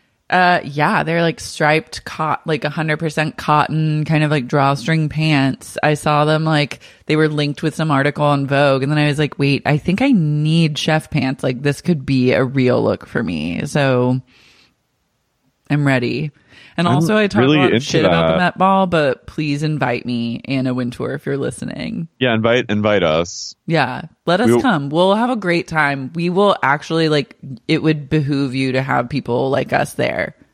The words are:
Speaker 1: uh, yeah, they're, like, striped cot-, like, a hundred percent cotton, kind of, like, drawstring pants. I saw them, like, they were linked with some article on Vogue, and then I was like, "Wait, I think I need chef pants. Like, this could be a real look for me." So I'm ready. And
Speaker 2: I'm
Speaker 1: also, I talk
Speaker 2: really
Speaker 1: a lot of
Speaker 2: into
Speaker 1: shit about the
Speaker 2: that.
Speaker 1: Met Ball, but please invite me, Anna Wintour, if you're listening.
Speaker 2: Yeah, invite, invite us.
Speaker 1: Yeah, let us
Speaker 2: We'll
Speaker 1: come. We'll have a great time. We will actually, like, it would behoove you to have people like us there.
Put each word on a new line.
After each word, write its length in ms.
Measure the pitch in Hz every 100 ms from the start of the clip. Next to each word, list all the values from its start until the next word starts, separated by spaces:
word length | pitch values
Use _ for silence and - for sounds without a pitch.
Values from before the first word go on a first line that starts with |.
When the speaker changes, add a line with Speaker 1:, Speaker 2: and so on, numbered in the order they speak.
| _ _ _
Speaker 1:
uh, 300 | 180 175 175
yeah, 380 | - 143 151 196
they're, 180 | 156 170
like, 200 | 170 160
striped 680 | - - 151 156 - - -
cot-, 400 | - 156 - -
like, 180 | 156
a 60 | 151
hundred 260 | 160 156 151
percent 380 | 160 151 156 -
cotton, 720 | - 151 - 156 156 151 151
kind 180 | 156
of, 60 | 151
like, 160 | 151 123
drawstring 640 | 147 139 139 - 160 151
pants. 640 | 143 156 143 135 - - -
I 100 | 151
saw 320 | 151 156 147
them, 200 | 151 156
like, 360 | 160 151 147 - - -
they 100 | -
were 140 | 156 156
linked 340 | 151 143 139
with 120 | 160
some 160 | - 160
article 340 | 139 143 143
on 220 | 147 143 135
Vogue, 360 | 139 143 135
and 80 | 139
then 80 | 151
I 100 | 147
was 100 | 143
like, 200 | 147 -
"Wait, 220 | 139 139 -
I 100 | 147
think 240 | - 185
I 120 | 269
need 680 | 226 151 147 151 165 160 151
chef 320 | - 156 -
pants. 320 | 147 131 135
Like, 180 | 135 123
this 220 | 147 139
could 240 | - 160 131
be 260 | 135 123
a 100 | 92
real 400 | 131 135 123 117
look 220 | 110 98
for 180 | - -
me." 440 | - 80 80 - -
So 560 | 151 139 123 123 127 - _ _ _ _ _ _ _ _ _ _ _ _ _ _
I'm 180 | 143 139
ready. 440 | 131 120 120 151 - _ - - -
And 80 | 170
Speaker 2:
I'm 80 |
Speaker 1:
also, 220 | 147 165 214
I 100 | 208
talk 140 | 113
Speaker 2:
really 160 | 131 151
Speaker 1:
a 40 |
lot 40 | 131
of 80 |
Speaker 2:
into 100 | 113 139
Speaker 1:
shit 180 | 160
about 240 | 95 85 82
the 40 |
Speaker 2:
that. 40 | 80
Speaker 1:
Met 200 | 175 -
Ball, 280 | 190 190 185
but 400 | 170 143 120 -
please 380 | - 156 143
invite 420 | 156 151 131 123 123
me, 340 | 120 117 117
Anna 280 | - 135 131
Wintour, 400 | 127 120 - 120
if 120 | 139 -
you're 100 | 139
listening. 720 | 123 123 - - - - 165 _
Speaker 2:
Yeah, 140 | 127
invite, 320 | 113 113 123 -
invite 340 | 104 104 104
us. 540 | 85 80 87 - - - -
Speaker 1:
Yeah, 360 | 160 127 127 160 - -
let 140 | 180
us 60 | 233
Speaker 2:
We'll 140 | 240
Speaker 1:
come. 260 | 262 165 139
We'll 280 | 156 190 202
have 120 | 247
a 60 |
great 320 | 247 180 170 -
time. 460 | 160 143 139 131
We 160 | 170 170
will 260 | 180 202 -
actually, 460 | 131 147 - 165 160
like, 280 | 151 - - 139 127 -
it 160 | 151
would 260 | 151 156 135
behoove 460 | 156 139 139 139
you 180 | 131 135
to 80 | 127
have 260 | 135 131 120
people 420 | 143 - 120 135
like 220 | 139 131
us 220 | 139 147
there. 420 | - 123 - - - _